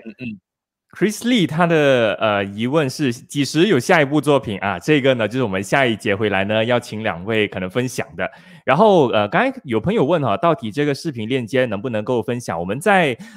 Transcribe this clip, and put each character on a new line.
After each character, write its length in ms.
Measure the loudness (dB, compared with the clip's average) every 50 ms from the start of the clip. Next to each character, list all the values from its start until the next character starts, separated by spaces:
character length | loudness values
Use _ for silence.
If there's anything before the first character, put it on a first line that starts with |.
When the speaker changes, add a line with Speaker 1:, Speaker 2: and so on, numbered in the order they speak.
| -12
Speaker 1:
嗯， 100 | -14 -16 -14
嗯。 220 | -12 -12 -14 -14 _ _ _ _ _ _ _ _ _ _ -6
Speaker 2:
Chris 260 | -2 -2 -2 -2 -2
Lee 260 | -2 0 2 2 2 0
他 180 | 0 0 0
的， 460 | 2 2 4 4 4 4 4 2 2 0 0
呃， 240 | 0 0 0 0 -2
疑 220 | -4 -4 -4 -2
问 240 | 0 0 0 0 -2
是 200 | -2 -2 -2 -2 -2
，“几 320 | -4 -8 -8 -4 -4 -2
时 200 | 0 2 2 2 4
有 120 | 4 2
下 220 | 2 4 4 4
一 20 | 4
部 160 | 2 0 0
作 180 | 2 2 2 2
品 200 | 0 -2 -6 -4
啊？” 180 | -4 -4 -4 -4
这 220 | 0 0 2 2
个 140 | 4 2 2
呢， 120 | 2 0
就 120 | -2 -2 -2
是 40 |
我 60 | -2 -2
们 140 | -2 -4
下 240 | -2 0 2 2 2
一 100 | 2 0
节 180 | -2 -2 -2 -2
回 140 | 0 0 0
来 160 | 0 0 0
呢， 180 | 0 0 0
要 160 | 0 0 0 -2
请 240 | -2 -4 -8 -6
两 220 | -6 -6 -6 -6 -6
位 240 | -2 0 0 0 -2
可 100 | -2 -6
能 120 | -8 -4
分 180 | -4 -2 -4 -4
享 180 | -4 -8 -10 -8 -6
的。 160 | -6 -6 -6 -6 -10 -20 -20 -20 -6
然 140 | 0 2 4
后， 320 | 6 6 6 6 6 4 4
呃， 180 | 4 2 2 2
刚 220 | 0 0 0 -2
才 100 | -4 -8 -6
有 160 | -4 -2 -2
朋 140 | 0 0 0
友 100 | 0 2
问 160 | 2 0 0
哈， 160 | 0 0 0
到 180 | 0 2 0 0
底 160 | 0 -4 -6
这 140 | -4 -2 -2
个 100 | -2 -2
视 160 | -4 -6 -8
频 160 | -8 -6 -6
链 200 | -4 -4 -4 -4
接 180 | -2 0 0 0
能 160 | 0 -2 -4
不 80 | -4 -4
能 160 | -4 -4 -2
够 180 | -2 -2 -2
分 160 | -2 -2 -4 -6
享？ 220 | -6 -6 -6 -4
我 40 | -4
们 140 | -4 -4 -2
在， 380 | 2 2 4 4 4 2 0 -4 -8 -16 -18